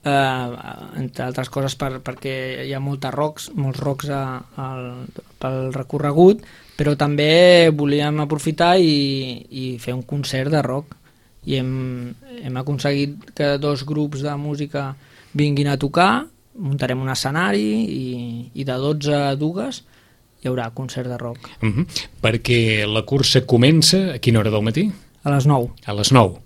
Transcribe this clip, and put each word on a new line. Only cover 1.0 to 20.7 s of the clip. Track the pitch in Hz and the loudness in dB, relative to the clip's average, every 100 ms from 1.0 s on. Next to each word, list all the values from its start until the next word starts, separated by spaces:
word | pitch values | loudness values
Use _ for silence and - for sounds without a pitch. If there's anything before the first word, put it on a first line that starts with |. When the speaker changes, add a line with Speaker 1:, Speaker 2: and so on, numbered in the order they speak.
| 127 135 | -8 -6
Speaker 1:
altres | 127 127 127 | -6 -6 -6
coses | 143 135 - | -4 -4 -4
per, | 139 131 | -6 -6
perquè | 127 127 139 131 131 127 | -10 -10 -8 -8 -8 -8
hi | 135 | -8
ha | 135 | -6
molta | 139 139 135 | -4 -4 -6
rocks, | 135 151 151 - | -2 -2 -4 -8
molts | 233 135 127 | -4 -2 -2
rocks | 139 135 143 | -4 -4 -4
a, | 139 135 127 123 - | -6 -6 -8 -12 -10
al, | 131 131 123 123 127 - - _ | -10 -8 -12 -12 -14 -16 -20 _
pel | 131 131 131 | -6 -4 -4
recorregut, | 127 131 147 143 147 185 214 - - - | -6 -6 -4 0 6 6 6 -4 -20 -20
però | - 147 147 | -4 -2 0
també | 147 147 151 165 180 175 165 | 0 2 4 8 8 8 8
volíem | 151 147 147 147 151 | 4 2 2 0 -2
aprofitar | 147 151 165 156 170 185 | -2 -2 -4 2 4 6
i, | 165 147 139 135 131 120 - | 4 2 0 -2 -6 -10 -14
i | 131 131 120 | -10 -8 -8
fer | 123 127 | -6 -6
un | |
concert | 123 147 135 131 135 | -6 -6 -4 -2 0
de | 120 | 0
rock. | 123 131 151 - _ _ _ _ | 0 -4 -8 -20 _ _ _ _
I | - 135 | -4 -2
hem, | 127 131 127 123 120 117 269 240 | -2 -4 -6 -8 -10 -14 -18 -14
hem | 143 127 | -8 -6
aconseguit | 135 143 143 143 143 143 - | -4 -2 0 0 -2 -6 -16
que | - 143 143 | -4 -2 0
dos | 147 139 | -2 -4
grups | 135 151 147 143 | -4 -4 -4 -4
de | 147 143 | -6 -6
música | 147 147 143 143 139 135 _ - _ | -6 -6 -6 -6 -6 -10 _ -20 _
vinguin | 143 147 143 143 | 0 0 2 0
a | 139 | 0
tocar, | 139 170 185 240 311 _ _ | 0 4 4 2 -2 _ _
muntarem | 247 151 139 127 127 | -8 -4 -2 -2 -2
un | 131 | -2
escenari | 131 135 151 190 202 214 214 | -4 -2 -2 0 0 0 -2
i, | 214 135 127 123 120 117 123 | -2 -4 -6 -8 -8 -10 -10
i | - | -8
de | 135 127 | -4 -2
dotze | 139 151 143 147 | -2 -2 0 0
a | 139 | 0
dues | 139 151 180 254 - _ _ _ _ _ _ | -2 -2 -4 -6 -8 _ _ _ _ _ _
hi | 127 | -4
haurà | 127 113 | -4 -4